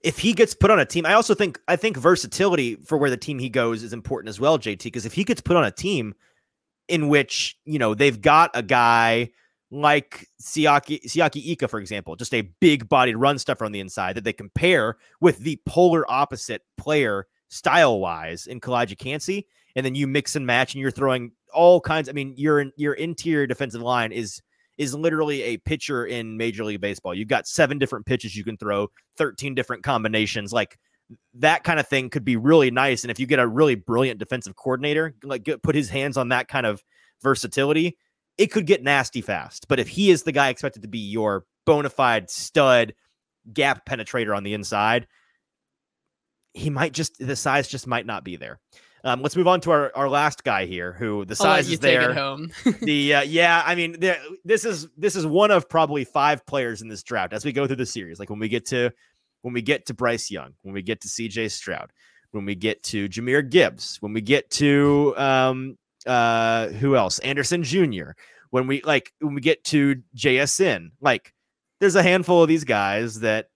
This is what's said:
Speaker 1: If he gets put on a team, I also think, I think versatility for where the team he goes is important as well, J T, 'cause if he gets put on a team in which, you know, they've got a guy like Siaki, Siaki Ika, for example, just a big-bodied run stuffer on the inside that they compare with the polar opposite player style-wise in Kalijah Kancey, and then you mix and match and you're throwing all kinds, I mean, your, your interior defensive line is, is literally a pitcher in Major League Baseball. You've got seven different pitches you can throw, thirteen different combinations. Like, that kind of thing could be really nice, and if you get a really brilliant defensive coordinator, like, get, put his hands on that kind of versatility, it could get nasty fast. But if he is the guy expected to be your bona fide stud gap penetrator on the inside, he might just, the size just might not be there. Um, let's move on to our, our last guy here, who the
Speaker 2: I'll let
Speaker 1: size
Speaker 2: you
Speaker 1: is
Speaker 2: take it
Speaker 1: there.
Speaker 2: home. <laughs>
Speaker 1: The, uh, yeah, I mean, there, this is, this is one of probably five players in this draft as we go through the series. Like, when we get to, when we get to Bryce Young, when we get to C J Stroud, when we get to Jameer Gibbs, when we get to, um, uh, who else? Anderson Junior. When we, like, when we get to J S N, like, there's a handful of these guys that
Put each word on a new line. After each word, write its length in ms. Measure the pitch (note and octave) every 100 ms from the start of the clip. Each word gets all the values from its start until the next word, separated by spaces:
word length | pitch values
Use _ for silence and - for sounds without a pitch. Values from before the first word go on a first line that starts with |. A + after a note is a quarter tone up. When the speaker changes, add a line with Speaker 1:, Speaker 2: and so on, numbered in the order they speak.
Speaker 1:
If 160 | E3 -
he 140 | G#3+
gets 220 | G3 A3
put 160 | - G3+
on 80 | G#3
a 40 |
team, 220 | C3+ E3+ D#3+
I 80 |
also 200 | G#3 A3
think, 260 | F3 G3 - -
I 80 | E3+
think 200 | A3+ D#3
versatility 800 | D3 F3+ - - G3 E3+ B2 A2
for 220 | - D#3
where 120 | C#3+
the 60 | B2
team 220 | - C#3
he 100 | B2+
goes 340 | B2 A#2 A2+
is 100 | A2+
important 360 | A#2 - C3 A2
as 120 | G2
well, 180 | C#3 D#3
J 180 | A2 G2+
T, 140 | A2+
'cause 160 | B2+ G#2+
if 60 |
he 120 | -
gets 160 | G3+ A#3+
put 160 | - F3
on 80 |
a 60 | A#2
team 440 | - F3 F3 G#2+ - _ _ _ _ _ _ -
in 200 | E3+ D3
which, 480 | D3 C3 - - -
you 140 | - D3+
know, 160 | A2+
they've 260 | G#2+ C#3 A2+
got 300 | D3 D3+ E3
a 100 | A#2+
guy 680 | G2+ B2 A#2 A#2 A#2 A2+ A#2 _ _ _ _
like 580 | C#3 D3 D3 - - - _
Siaki, 640 | - D#3 D3+ C#3+ - D3+ A#2+
Siaki 460 | D#3+ D#3 D3+ C3+
Ika, 140 | E3 B2+
for 140 | A2
example, 340 | G2 G#2 F2
just 200 | E2 A#2+
a 80 | A#2 G2+ _
big-bodied 560 | E3+ D3 A2 C#3 B2+ A2+
run 220 | C#3 C#3+
stuffer 260 | - C3+
on 80 | A2
the 80 | G#2
inside 340 | F#2+ - F#2 G2
that 80 |
they 80 | G#2+
compare 640 | - G2+ - F3 E3+ A2 - _ _
with 180 | A#3+ -
the 200 | E3 D3
polar 440 | - - F3 E3 -
opposite 520 | C3 C#3+ B2+ - G#2+ _ -
player 500 | - D3+ A#2+ G2 G2 _ _
style-wise 1000 | - - D#3+ D3 G#2+ F#2 D#2+ E2 E2+ -
in 140 | B2
Kalijah 380 | - B2 A#2 G2+
Kancey, 480 | C3 D3 - G3 - _ _
and 120 | C3 C3
then 80 |
you 120 | C3+ C#3
mix 300 | C#3+ C#3 D#3
and 100 | B2+
match 280 | A#2+ B2+
and 80 | C3+
you're 80 | C3+
throwing 420 | B2+ C#3 B2+ A#2+ _ _
all 280 | D#3 F3 F3+
kinds, 280 | - D#3+ C3
I 40 |
mean, 220 | C#3+ C3+ B2+
your, 300 | D3 D3 C#3 C#3
your 160 | D3
interior 540 | C#3 E3 E3 E3+ D3+ C#3
defensive 340 | B2 C3+ A#2
line 320 | A#2 B2 A2
is, 300 | G#2 G#2+ - _ _ _ -
is 180 | C#3+
literally 480 | D3 E3 D#3 D3+ C#3+
a 140 | A2+ A2
pitcher 480 | - D#3 - C3
in 320 | A2+ A#2+ A2+ A2
Major 280 | A#2 G2+
League 160 | G#2+ G2+
Baseball. 340 | G2+ G2 -
You've 140 | F2+ G#2+
got 200 | A#2+ -
seven 300 | - C#3+ C#3+
different 260 | C3+ A#2+ G#2+
pitches 300 | B2+ G#2+ G2+
you 80 |
can 120 | A2+ G#2+
throw, 320 | G#2+ G2+ G#2 _ _ -
thirteen 380 | D3+ F#2+ C#3
different 300 | C3 A#2+ A#2+
combinations. 680 | - B2 A2 A2 G#2+ A2+ G2+
Like, 260 | A2+ G2+ _ _ _ _ A#2+ _
that 300 | B2 D3+ E3
kind 140 | - D#3+
of 80 | -
thing 240 | C3+ B2+
could 140 | D3
be 120 | A#2 A#2
really 340 | B2+ D#3+ C3
nice, 340 | B2 C#3 A#2+
and 60 | A#2+
if 100 | A#2
you 60 | B2+
get 120 | C#3+
a 80 | A#2+
really 280 | A#2 D3+
brilliant 440 | A#2 - A#2 C3 A2
defensive 380 | G#2 B2+ G2 -
coordinator, 580 | C3+ B2+ D3 D3+ D#3+ B2+
like, 220 | C#3 C3
get, 180 | G#2+ C#3+
put 120 | D#3+
his 160 | D3+ A#2+
hands 260 | B2 C#3 C3
on 140 | B2
that 180 | B2+ B2+
kind 180 | C#3 A#2
of 160 | G2+ _ _ _ _
versatility, 760 | C3+ B2+ A#2 - C#3 D#3 E3+ - _ _ _ -
it 100 | G#3+
could 200 | A3 D#3+
get 160 | F#3+
nasty 380 | C3 C#3 B2+ B2
fast. 480 | G#2 F#2 - - -
But 100 | C3
if 80 | -
he 240 | - G3+
is 140 | E3+
the 80 | -
guy 160 | C#3+ C#3
expected 340 | B2 C#3 A2
to 60 | G#2
be 100 | A2+
your 460 | G2+ G#2+ G#2+ G2 _ _ -
bona 240 | D3+ C#3+
fide 400 | - B2+ A2 F2+
stud 640 | - - D#3+ C3+ B2 A2+ - _ _ _ _ A#2
gap 340 | A2 C#3 C3 -
penetrator 500 | C3 A2 B2+ G#2+ G2+
on 60 |
the 120 | G2+
inside, 520 | G#2 G2 G#2 G#2+ A#2+ A#2 _ _ _ _ _ _ _ _ _ _ _ _ _ _
he 160 | - D3+
might 240 | C3+ D#3+
just, 240 | C#3+ D#3 _
the 120 | C3 C3
size 320 | D3+ C#3 C3
just 180 | C3+ B2+
might 200 | A#2+ A2
not 180 | G2+
be 100 | F2+
there. 240 | F2 B1+ - _ _ _ _
Um, 160 | C3 B2+
let's 160 | C#3+ F3
move 100 | F3+
on 140 | F3+
to 100 | E3
our, 220 | D3+ C#3
our 140 | - C#3
last 360 | D3 D3+ -
guy 200 | - G2+
here, 300 | F2+ F2+ F2
who 320 | F2 A2+ G#2 G2
the 100 | G#2+
Speaker 2:
I'll 80 | E3
let 100 | D#3
Speaker 1:
size 120 | C3+
Speaker 2:
you 60 |
Speaker 1:
is 60 | E3
Speaker 2:
take 160 | C#3+ B2+
it 40 |
Speaker 1:
there. 140 | B2
Speaker 2:
home. 360 | C3+ C#3 C#3 D#3+ -
<laughs> 160 | B3+ -
Speaker 1:
The, 340 | D3+ D3 C#3+ C#3+
uh, 60 |
yeah, 400 | C#3 E3 E3+ E3+ D3+
I 80 |
mean, 260 | F3 E3 E3
there, 180 | F#3 E3 D3 F#3 E3+
this 180 | A3
is, 240 | A3+ F3 - -
this 180 | G3
is 120 | F3+ D#3
one 240 | E3 G#3
of 180 | F#3+ -
probably 360 | E3 D#3 D3
five 420 | B2+ D3 C#3+ D3 -
players 340 | C#3 A#2+ G#2+
in 80 | A2+
this 140 | G#2
draft 320 | - A#2 F2+
as 100 | G#2+
we 80 | D3
go 140 | C3 C3+
through 100 | C3
the 80 |
series. 340 | A#2+ A#2 F2 E2+
Like, 120 | G2
when 80 | G#2+
we 100 | A2
get 160 | A#2 -
to, 220 | B2+ A#2+ - _ _ _ _
when 100 | B2
we 80 | B2
get 240 | A2+ C#3+ -
to 80 |
Bryce 360 | A#2+ A#2+ A#2 -
Young, 240 | F#2+ C2 D2
when 100 | F#2+
we 80 | G2
get 220 | F#2 A2
to 60 | -
C 200 | - A2+
J 200 | G#2+ A2
Stroud, 440 | - - E2+ - _ _ _ _
when 160 | G#2 G2+
we 80 |
get 280 | F#2+ G#2+ G#2
to 260 | - G#2+ G2+
Jameer 380 | G2+ A#2+ C#3 C3+
Gibbs, 500 | B2+ B2 - - -
when 140 | G#2
we 80 | A2
get 280 | G#2+ C#3 -
to, 600 | - D3 C#3+ C#3+ C#3+ C#3+ -
um, 580 | C3+ C3 C3 C3 C3 - _ _ A#2+
uh, 640 | B2 A#2 A2+ A2+ A2+ G#2+
who 280 | G#2 C#3 C3
else? 220 | F#2+ -
Anderson 440 | B2+ C#3 B2+ F3
Junior. 540 | C#3 F3+ D#3+ G2 D2 - - _ _
When 160 | B2+ C3
we, 140 | C#3
like, 300 | D3+ C#3+ - _
when 140 | D3+
we 80 | C#3+
get 200 | C#3 D#3
to 320 | - D#3 C#3 C3+ _
J 240 | A#2+ C#3+ B2+
S 220 | C#3 -
N, 320 | F#3+ G2 E2+ _
like, 320 | C#3 A#2 _ _ _ _ _ _
there's 160 | G3
a 80 | F#3
handful 400 | F3+ F#3 F3 F3
of 60 | D#3+
these 160 | D#3+
guys 560 | C3+ G#2+ G2 G2+ A#2 G#2+
that 300 | A2+ G#2+ -